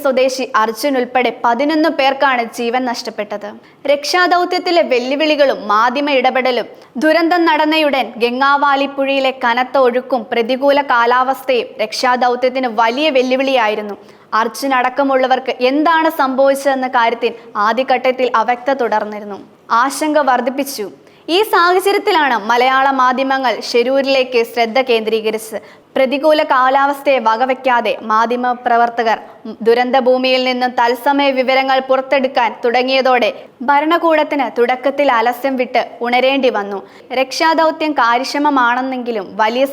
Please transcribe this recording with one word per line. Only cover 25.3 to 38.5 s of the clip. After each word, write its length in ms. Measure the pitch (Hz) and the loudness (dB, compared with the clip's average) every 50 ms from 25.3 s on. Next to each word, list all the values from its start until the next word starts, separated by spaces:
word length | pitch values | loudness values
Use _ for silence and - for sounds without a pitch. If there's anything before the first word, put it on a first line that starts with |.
| 214 214 - - 226 196 - - - - _ _ _ | -4 -4 -8 -8 -10 -12 -12 -14 -20 -20 _ _ _
പ്രതികൂല 460 | 269 269 247 277 277 311 311 311 302 311 302 | 0 0 0 0 0 2 2 4 4 2 2
കാലാവസ്ഥയെ 680 | 277 254 254 262 269 277 277 277 285 277 - 294 269 254 226 | 2 2 2 2 2 2 2 0 0 -2 0 0 0 2 2
വകവയ്ക്കാതെ 640 | 226 220 220 233 254 262 254 269 262 247 240 226 208 180 - - 220 | 2 2 2 0 -2 -2 -2 0 0 0 2 0 0 -4 -4 -2 -2
മാധ്യമപ്രവർത്തകർ 1080 | 214 220 233 226 247 247 247 247 247 240 247 247 233 233 233 233 233 240 233 226 208 - - - - - - 220 202 - 208 | 0 0 2 0 0 -2 -2 -2 -4 -2 -2 0 2 2 2 2 0 -2 -2 0 -2 -2 -4 -12 -20 -18 -16 -16 -14 -2 0
ദുരന്തഭൂമിയിൽ 760 | 226 233 240 247 247 247 269 240 254 254 254 254 262 254 254 254 254 | 2 2 2 2 2 0 2 4 4 2 2 2 2 0 0 0 0
നിന്നും 220 | 254 247 247 247 247 254 | -2 -2 -2 -2 0 0
തത്സമയ 500 | 240 233 247 247 - 285 277 277 285 277 262 262 | 0 0 0 0 0 0 0 2 2 2 0 0
വിവരങ്ങൾ 400 | 254 240 262 262 269 269 269 262 262 262 | 0 2 2 2 2 2 0 0 2 0
പുറത്തെടുക്കാൻ 640 | 262 262 262 262 285 277 262 262 262 262 240 214 233 - - | 0 0 0 0 0 0 0 0 0 0 0 0 -2 -2 -2
തുടങ്ങിയതോടെ 640 | 240 233 254 254 262 269 269 247 262 254 240 233 202 175 - - - - _ 247 254 | 0 0 0 0 0 0 0 2 2 2 2 2 0 -2 -6 -14 -20 -16 _ -2 0
ഭരണകൂടത്തിന് 760 | 285 285 302 311 339 339 330 330 320 302 302 302 311 285 254 220 214 247 | 2 2 2 2 0 2 2 2 2 2 0 0 -2 -2 -4 -4 0 0
തുടക്കത്തിൽ 500 | 240 240 254 247 254 277 277 277 285 277 247 | 0 0 0 -2 -2 -2 -2 0 2 2 2
ആലസ്യം 380 | 226 220 240 247 247 - 269 269 254 | 2 2 0 -2 -2 -4 -4 -2 -2
വിട്ട് 220 | 254 247 - 240 - - - - 233 | -4 -2 0 -2 -2 -2 -6 -8 -6
ഉണരേണ്ടി 440 | 240 240 254 247 262 277 277 254 247 214 | -2 0 2 2 2 2 2 2 0 0
വന്നു. 220 | 208 202 202 202 190 - - - - - - 262 247 | -2 -4 -6 -8 -10 -12 -14 -20 -20 -16 -8 -4 -4
രക്ഷാദൗത്യം 720 | 262 262 - - 330 320 320 320 320 311 320 320 311 311 285 285 | -4 -2 -2 -2 0 2 2 2 2 0 0 -2 -4 -2 0 0
കാര്യക്ഷമമാണെന്നെങ്കിലും 1300 | 240 233 233 247 262 262 - 285 294 302 | 2 2 2 0 -2 -2 -4 -2 0 2